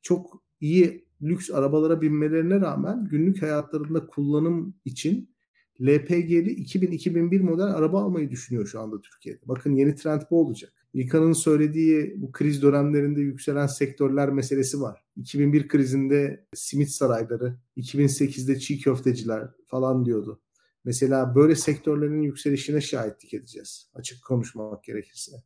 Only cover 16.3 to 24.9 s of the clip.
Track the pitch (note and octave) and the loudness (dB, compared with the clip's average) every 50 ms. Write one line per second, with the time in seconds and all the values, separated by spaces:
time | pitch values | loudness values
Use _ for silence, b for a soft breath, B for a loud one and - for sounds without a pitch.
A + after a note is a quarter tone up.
16.3 | C#3+ - _ _ - - - - - C#3 C#3+ C#3+ - - C#3 B2 A#2 A2+ A2+ A#2 | -4 -10 _ _ -14 -12 -10 -4 0 0 0 0 0 0 0 2 2 0 -2 -4
17.3 | A#2+ A2+ B2 B2+ B2 - _ _ _ C3+ B2+ - - C#3 C#3+ C#3 C#3 - D3 B2+ | -4 -4 -4 -6 -6 -8 _ _ _ -12 -12 -4 0 2 2 2 2 2 -2 -2
18.3 | - C3 B2+ C3 C3+ C3 - - D3 C#3 - C#3 B2+ B2+ - C3 B2 B2 A2 A2+ | -2 -4 -2 -2 -2 -2 -2 -6 -6 0 0 0 0 2 0 0 0 0 -4 -6
19.3 | A2 A2 - - _ _ _ _ - C3 C3 C3 C3 C3 B2 A#2+ A#2 G#2+ G2 G#2+ | -6 -6 -8 -12 _ _ _ _ -4 -2 0 0 0 0 0 0 0 -2 -4 -6
20.3 | A2 _ _ _ _ _ _ _ _ _ _ B2 A#2+ - C#3 C3 C3+ C3 B2+ B2+ | -12 _ _ _ _ _ _ _ _ _ _ -8 -2 0 0 2 2 0 0 2
21.3 | A#2+ C#3 D3 D#3 D#3 D3 - D#3 C#3+ C#3+ - D#3 D3 D3 D3 D3 D3+ D#3 D3+ C#3+ | 4 6 6 6 6 2 2 -2 -2 0 -2 -2 -2 0 -2 -2 0 -2 -2 -2
22.3 | C#3 - - D3 C#3 C3 C3+ - D3 D3 C#3+ - - B2 A2+ G#2+ - _ - _ | -4 -4 -2 -2 -2 -2 -2 -2 -2 -2 -2 -2 -4 -4 -4 -6 -8 _ -16 _
23.3 | - G#2 - - - - - - - - _ _ _ B2+ B2 - B2 B2 _ - | -12 -12 -12 -14 -20 -20 -18 -18 -20 -20 _ _ _ -16 -16 -16 -16 -16 _ -2
24.3 | C3 A#2+ A2 - _ A2+ G#2+ G#2+ G#2 G2+ _ - | -2 -2 -2 -4 _ -12 -12 -12 -12 -14 _ -12